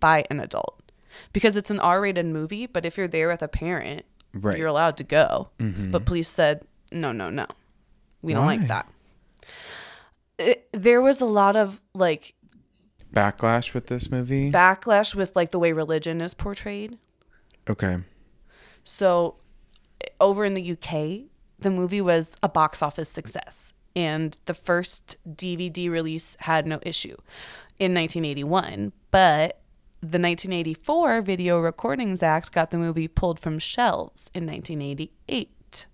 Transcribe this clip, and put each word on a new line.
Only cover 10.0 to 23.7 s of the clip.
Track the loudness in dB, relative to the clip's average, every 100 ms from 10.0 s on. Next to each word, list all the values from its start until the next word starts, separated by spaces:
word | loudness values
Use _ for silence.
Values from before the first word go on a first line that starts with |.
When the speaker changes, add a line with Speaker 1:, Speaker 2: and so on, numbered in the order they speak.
| _ _ _ -2
Speaker 1:
It, | 2 2 _
there | 2 6 8
was | 6 4
a |
lot | 2 4 4 4
of, | 2 -2 _
like, | 0 2 2 -6 _ _ _ _ _ _ _ -4
Speaker 2:
Backlash | 2 2 2 0 0 -2
with | -8 -6
this | -8 -4
movie? | -4 -2 -2 2
Speaker 1:
backlash | 6 4 4 2 4 4
with, | -2 -2
like, | 0 0
the | 2
way | 2
religion | 0 -2 -2 -2 -6
is | -6
portrayed. | -6 -8 -8 -10 -10 -12 -16 _ _ _ _ _ _ -6
Speaker 2:
Okay. | -2 -2 -2 -8 _ _ _ _ _ -20 _
Speaker 1:
So, | -6 0 4 4 2 -4 _ -20 _ _ _ _ -16 _
over | 4 4
in | 0
the | -2
U | -4 -8
K, | -6 -4 -4 -6 -12 _ _ _
the | -2
movie | 0 -2 0
was | 2 2 2 -2
a | -2
box | 2 2 2
office | -4 -4 -6
success, | -6 -8 -12 -10 -8 -8